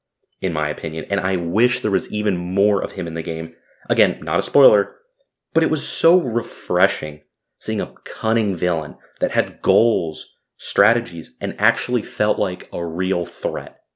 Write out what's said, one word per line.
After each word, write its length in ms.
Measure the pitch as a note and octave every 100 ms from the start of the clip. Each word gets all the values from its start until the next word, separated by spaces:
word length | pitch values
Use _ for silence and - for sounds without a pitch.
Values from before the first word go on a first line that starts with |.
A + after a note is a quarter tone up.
| _ _ _ -
in 120 | F#2+
my 160 | D#2 D2+
opinion, 360 | D2 D#2+ D#2+ -
and 100 | G2
I 160 | F#2 F#2
wish 440 | E2+ G2 - -
there 100 | G#2+
was 200 | F#2+ -
even 260 | G#2+ G#2 F2+
more 460 | F2 F#2+ G#2 G2+
of 100 | -
him 140 | F#2+ E2+
in 80 |
the 80 | E2
game. 320 | E2 E2 E2 - _ _ -
Again, 300 | A2+ G2 E2
not 160 | D#2 E2+
a 40 |
spoiler, 540 | - C#3+ C3 G#2 G2 - _ _ _ _ _
but 100 | D#3+
it 80 | D#3+
was 160 | D3 C3+
so 320 | - E3 F3+
refreshing 1040 | C#3 A2+ A2 - - F2+ F#2+ - D#2 D2 _ _ _ -
seeing 220 | - G#2+
a 140 | F2+ -
cunning 520 | - - A2 A2+ G#2 E2+
villain 400 | F2 E2 D2+ - _ -
that 120 | F2+
had 300 | A#2 F#2+ E2+
goals, 720 | - G2 A#2 G2+ E2 D#2 - _ _ _
strategies, 800 | - G2+ G#2 A#2 A#2+ E2+ D2+ -
and 140 | G2 F2
actually 440 | G#2+ - - B2
felt 360 | - - G#2+ G#2+
like 300 | G2 F#2 -
a 120 | F2+
real 400 | E2+ E2 F#2 F2+
threat. 560 | E2 - F2 D#2 C#2+ - _